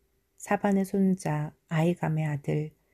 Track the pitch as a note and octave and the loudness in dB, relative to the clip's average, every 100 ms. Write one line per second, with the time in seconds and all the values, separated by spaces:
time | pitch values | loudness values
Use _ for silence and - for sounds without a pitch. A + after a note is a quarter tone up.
0 | _ _ _ - - G3+ G#3 G3 F#3+ G3+ | _ _ _ -12 -4 -2 2 2 0 2
1 | F#3+ F#3 D#3+ D3+ D3+ - - D#3+ E3+ F3 | 2 2 -2 -2 -4 -10 -4 0 2 0
2 | D#3+ D#3 D#3 D3 D#3 D3+ D#3 - _ | -2 -2 -2 -4 -2 -2 -4 -10 _